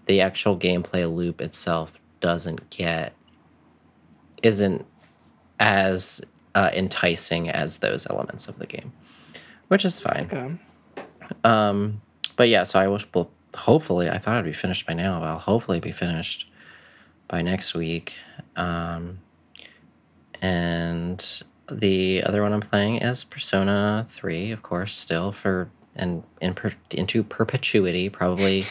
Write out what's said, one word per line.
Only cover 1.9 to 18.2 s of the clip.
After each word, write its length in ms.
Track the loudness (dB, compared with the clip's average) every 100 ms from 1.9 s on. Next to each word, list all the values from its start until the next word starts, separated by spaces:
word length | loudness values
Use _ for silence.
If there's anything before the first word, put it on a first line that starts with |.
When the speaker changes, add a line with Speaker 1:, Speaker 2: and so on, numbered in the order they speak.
| -12 _ _
Speaker 1:
doesn't 480 | 0 0 -2 -8 -10
get, 420 | -4 -2 -2 -4 -10 _ _ _ _ _ _ _ _ _ -20 _ 0
isn't 440 | 2 4 2 0 -6 _ -20 _ -20 _ _ 2
as, 640 | 4 4 4 2 0 -2 -6 _ _ 2
uh, 160 | 4
enticing 760 | 2 0 2 0 0 0 -2 0
as 280 | -2 -2 -2
those 300 | -2 -2 -4
elements 380 | -4 -6 -8 -12
of 100 | -12
the 80 | -12
game, 260 | -12 -14 -18 -20 -20 -20 -20 -20 -20 _
which 180 | 2 2
is 140 | -2
fine. 280 | -2 -4 -4
Speaker 2:
Okay. 240 | -6 -8 -10 -14 _ _ -18 -18 -20 -18 0
Speaker 1:
Um, 580 | 4 6 4 2 -2 -4 -12 _ -6 4
but 140 | 6
yeah, 140 | 6
so 160 | 4 4
I 80 | 4
wish, 180 | 2 0
well, 160 | -2 -2 _ _ -2
hopefully, 540 | 4 4 4 0 0
I 80 | -2
thought 200 | 0 -2
I'd 60 | -2
be 80 |
finished 340 | -4 -4 -4 -4
by 60 |
now, 260 | -2 -2 -2
but 80 | -4
I'll 100 | -4
hopefully 420 | 0 0 2 -2
be 120 | -2
finished 580 | -4 -4 -4 -6 -8 -12 -18 -20 -20 -20 -20 -20 _ -6
by 160 | -2
next 320 | -2 -2 -2 -4
week. 380 | -4 -4 -8 -16